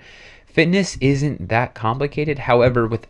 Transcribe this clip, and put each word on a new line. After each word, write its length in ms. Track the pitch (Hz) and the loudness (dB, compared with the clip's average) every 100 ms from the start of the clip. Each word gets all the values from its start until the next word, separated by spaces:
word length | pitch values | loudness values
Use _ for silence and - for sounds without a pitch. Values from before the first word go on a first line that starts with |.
| - - - - _ | -8 -20 -20 -20 _
Fitness 520 | - 160 190 180 - | 0 2 2 0 0
isn't 480 | 131 139 147 - 92 | 0 2 -2 -4 -2
that 240 | 113 123 | -2 -2
complicated. 680 | - 110 131 143 151 151 139 | -4 -4 -2 -4 -4 -4 -4
However, 480 | - 120 123 120 113 | 2 4 4 2 0
with 200 | 113 | -4